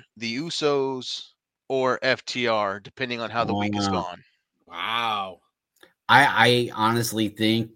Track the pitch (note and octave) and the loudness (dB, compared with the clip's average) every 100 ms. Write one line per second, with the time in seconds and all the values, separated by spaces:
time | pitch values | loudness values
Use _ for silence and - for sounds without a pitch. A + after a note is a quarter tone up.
0 | - - A#2 A#2+ E3 - D3+ C#3+ C3+ C3 | -18 -10 -8 -6 -8 -2 0 0 0 -4
1 | A#2+ - - _ _ _ - C3+ C3 B2 | -8 -12 -14 _ _ _ -4 0 0 0
2 | C3 A#2+ - B2+ A#2+ A2 G#2 G2+ G2 - | 0 -2 -4 -2 0 2 0 -4 -10 -10
3 | B2+ A#2+ A2+ A2+ A2 G2+ G#2 G#2 G2+ G#2 | -8 -6 -4 -2 -2 0 -2 0 0 -2
4 | F#2 F2 - _ _ _ _ E2+ F#2+ A2+ | -4 -10 -20 _ _ _ _ -10 -6 -2
5 | A#2 G#2 F#2+ - _ _ _ _ _ _ | -2 -4 -6 -12 _ _ _ _ _ _
6 | - A#2+ C#3 G2+ A#2 B2 A#2 G#2+ A2 A#2 | 4 6 6 6 4 4 0 0 0 2
7 | A2+ G#2+ G#2+ - A2 A2+ A2+ | 0 -2 -2 0 2 2 0